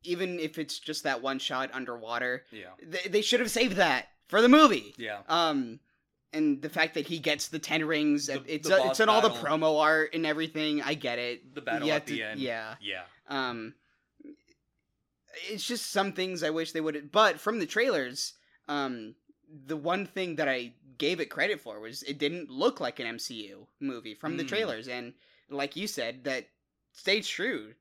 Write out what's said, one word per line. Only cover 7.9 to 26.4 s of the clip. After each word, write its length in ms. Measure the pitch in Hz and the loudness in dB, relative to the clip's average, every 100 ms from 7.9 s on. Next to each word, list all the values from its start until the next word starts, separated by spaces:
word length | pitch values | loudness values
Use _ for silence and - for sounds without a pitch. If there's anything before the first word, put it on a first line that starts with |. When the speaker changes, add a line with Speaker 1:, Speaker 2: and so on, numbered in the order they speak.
| 160 151 147 143 | 2 2 2 0
Speaker 2:
The, 160 | 135 135 | -6 -4
Speaker 1:
it's, 200 | 156 151 | -6 4
Speaker 2:
the 80 | 190 | 4
Speaker 1:
uh, 40 | |
Speaker 2:
boss 120 | 131 | 4
Speaker 1:
it's 80 | 135 | 4
in 100 | 214 | 6
all 120 | 214 | 6
the 80 | 214 | 6
Speaker 2:
battle. 140 | - 160 | 2 0
Speaker 1:
promo 340 | 156 160 151 | 2 4 6
art 320 | 151 156 156 | 6 6 4
and 120 | 165 160 | 0 0
everything. 560 | 151 160 156 151 147 | 0 -2 -2 0 0
I 100 | 131 | 0
get 240 | 151 127 120 | -2 -2 -2
it. 340 | 120 123 131 139 | -4 -6 -10 -12
Speaker 2:
The 60 | |
battle 260 | - 117 147 | -4 -2 0
Speaker 1:
You 60 | |
Speaker 2:
at 80 | 151 | 0
Speaker 1:
have 40 | 147 | -2
Speaker 2:
the 80 | 113 | -6
Speaker 1:
to, 40 | |
Speaker 2:
end. 160 | 107 110 | -6 -4
Speaker 1:
yeah. 360 | 131 113 110 113 | -4 -4 -8 -10
Speaker 2:
Yeah. 240 | 101 95 90 _ _ | -8 -8 -10 _ _
Speaker 1:
Um, 460 | 139 131 117 110 - _ _ _ _ - - _ _ _ _ _ _ _ _ _ - 175 | -4 -2 -4 -10 -14 _ _ _ _ -20 -20 _ _ _ _ _ _ _ _ _ -16 -10
it's 180 | 208 - | -8 -6
just 240 | 240 - | -6 -4
some 220 | 208 196 | 0 0
things 300 | 190 185 180 | 0 -4 -2
I 60 | 156 | -2
wish 220 | 160 160 | -2 -2
they 100 | 160 | -2
would, 300 | 156 147 147 | -2 -4 0
but 280 | 202 214 156 | 4 6 4
from 200 | - 226 | -2 -2
the 60 | 165 | -2
trailers, 680 | 214 254 180 127 131 - - _ _ - | 0 2 2 -2 -4 -8 -10 _ _ -6
um, 480 | 147 139 120 110 113 _ _ _ 156 135 | -4 -2 -6 -12 -16 _ _ _ -20 -8
the 120 | 156 | -4
one 280 | 147 185 190 | 0 0 -2
thing 300 | - 185 156 | -4 -4 0
that 100 | 151 | 0
I 260 | 131 120 - - 127 | 0 -4 -14 -20 -2
gave 220 | 143 175 | 0 0
it 100 | 156 | -4
credit 320 | - 170 202 | -2 -2 -2
for 180 | - 107 | -6 -12
was 240 | 110 135 | -10 -12
it 140 | - 143 | -10 -2
didn't 320 | 143 170 151 | -2 -2 -8
look 300 | 127 214 240 | 0 0 2
like 200 | 139 - | -6 -6
an 60 | 120 | -8
M 120 | 113 | -8
C 280 | - 117 104 | -10 -10 -12
U 180 | 98 104 _ | -16 -20 _
movie 360 | 139 123 110 107 | -6 -6 -10 -10
from 220 | 143 170 | -8 -6
the 60 | |
Speaker 2:
Mm. 40 | 143 | -4
Speaker 1:
trailers, 380 | 202 214 113 123 | -2 -2 -4 -6
and 260 | 123 120 - _ _ _ | -8 -10 -16 _ _ _
like 260 | 139 139 147 | -6 -4 -4
you 120 | 202 | -6
said, 360 | - 117 127 131 | -4 -6 -4 -4
that 220 | 131 | -4